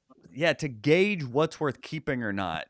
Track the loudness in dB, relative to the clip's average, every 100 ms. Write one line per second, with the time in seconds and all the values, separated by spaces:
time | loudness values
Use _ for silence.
0 | _ -20 -16 -2 -2 0 -4 -2 4 6
1 | 4 0 -2 0 0 0 -4 -4 -8 -8
2 | -4 -2 -2 -2 -2 -4